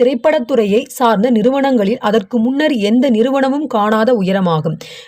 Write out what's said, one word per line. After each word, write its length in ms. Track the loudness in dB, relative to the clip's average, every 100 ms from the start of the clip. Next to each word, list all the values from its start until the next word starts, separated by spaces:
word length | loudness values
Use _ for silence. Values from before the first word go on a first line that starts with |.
திரைப்படத்துறையை 840 | 0 2 0 0 0 0 2 0 -2
சார்ந்த 420 | -2 0 2 2
நிறுவனங்களில் 680 | 2 2 2 2 2 0 -2
அதற்கு 420 | 0 -2 0 -2
முன்னர் 320 | -2 0 0
எந்த 380 | 0 0 2 2
நிறுவனமும் 580 | 2 2 0 0 -2 -2
காணாத 460 | -2 0 0 0
உயரமாகும். 640 | 0 0 -2 0 -2 -2 -6 -12 -20